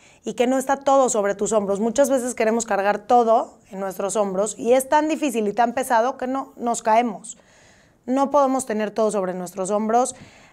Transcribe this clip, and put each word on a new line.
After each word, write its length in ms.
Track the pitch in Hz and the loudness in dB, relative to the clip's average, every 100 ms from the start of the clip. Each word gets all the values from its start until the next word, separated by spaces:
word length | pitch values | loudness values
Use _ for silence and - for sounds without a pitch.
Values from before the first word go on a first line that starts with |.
| _ _ | _ _
y 100 | 226 | -10
que 140 | 214 240 | -2 0
no 100 | 269 | 0
está 200 | 269 269 | 0 0
todo 300 | 277 269 247 | 4 4 4
sobre 280 | 220 202 196 | 2 -2 -2
tus 160 | 202 | 0
hombros. 260 | 220 196 196 | 0 0 -2
Muchas 320 | 226 220 269 | 0 2 2
veces 240 | 262 247 | 2 -2
queremos 320 | 233 220 226 214 | -2 0 0 -2
cargar 400 | 196 196 208 - | -2 0 -2 2
todo 540 | 247 226 233 330 - _ | 4 4 2 0 -12 _
en 80 | 190 | -10
nuestros 380 | 196 190 196 220 | -8 -6 -4 -2
hombros 420 | 196 185 214 - | -2 -2 -4 -4
y 140 | 226 | 2
es 160 | 262 262 | 2 4
tan 180 | 302 311 | 0 2
difícil 400 | 294 294 226 208 | 0 -2 -2 -2
y 60 | |
tan 200 | 208 240 | 0 0
pesado 440 | 254 254 226 247 262 | 0 0 2 0 -2
que 100 | 254 | -6
no, 260 | 269 277 - | -6 -8 -8
nos 260 | 233 226 | -6 -2
caemos. 560 | 226 220 240 180 - - _ _ _ _ _ _ - | 2 2 2 -4 -14 -20 _ _ _ _ _ _ -4
No 260 | 262 277 | 0 2
podemos 340 | 285 269 262 254 | 2 2 0 -4
tener 240 | 214 208 | -4 -4
todo 220 | 208 214 | 0 0
sobre 220 | 202 185 | 0 -4
nuestros 360 | 185 175 190 185 | -6 -10 -8 -4
hombros. 460 | 208 220 233 262 - - - - | -2 2 0 0 -6 -20 -20 -20